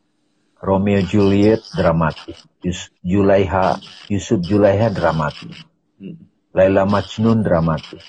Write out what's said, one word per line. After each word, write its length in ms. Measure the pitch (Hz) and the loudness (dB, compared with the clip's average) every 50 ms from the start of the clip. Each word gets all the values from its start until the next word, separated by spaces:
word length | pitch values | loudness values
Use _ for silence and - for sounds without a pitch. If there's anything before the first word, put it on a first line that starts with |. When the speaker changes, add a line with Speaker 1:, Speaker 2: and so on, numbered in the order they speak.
| _ _ _ _ _ _ _ _ _ _ _ | _ _ _ _ _ _ _ _ _ _ _
Speaker 1:
Romeo 480 | _ - 98 98 95 98 104 101 98 92 | _ -4 -2 -2 0 0 0 0 0 0
Juliet 560 | 87 104 104 101 98 101 101 101 107 110 110 - - - | 0 2 2 2 4 4 4 4 4 2 2 -2 -6 -4
dramatik, 640 | 90 87 85 82 82 82 76 - - - - - - _ _ _ _ - | -2 0 0 0 0 0 -2 -4 -8 -14 -18 -18 -20 _ _ _ _ -8
Yus-, 240 | 90 85 - - - _ _ - | -8 -8 -8 -12 -18 _ _ -6
Julaiha, 720 | 90 92 101 98 98 98 98 101 82 95 92 92 87 - - - - - - - - | -2 0 2 2 4 4 2 2 0 0 0 0 0 -2 -4 -8 -14 -20 -20 -10 -6
Yusuf 320 | 101 98 - - 117 98 | -6 -6 -2 -2 -2 -2
Julaiha 480 | 87 82 104 104 104 101 98 98 113 117 | 0 0 2 2 4 4 4 2 0 0
dramatik, 640 | 98 76 82 82 80 80 76 73 - - - - - - - _ _ _ _ _ _ _ | 0 0 -2 -2 0 -2 -4 -4 -6 -10 -16 -20 -20 -20 -20 _ _ _ _ _ _ _
Speaker 2:
Hmm. 160 | 95 98 - - - _ _ _ _ _ - | -18 -18 -18 -18 -20 _ _ _ _ _ 0
Speaker 1:
Laila 320 | 90 92 95 98 98 98 101 | 2 2 4 4 2 2 2
Majnun 540 | 104 101 95 - - - 110 113 113 113 101 | 0 -2 -2 -4 -4 0 2 2 2 2 2
dramatik, 560 | 85 87 82 82 82 78 76 - - - - - | 0 0 0 0 0 -2 -4 -6 -12 -18 -20 -20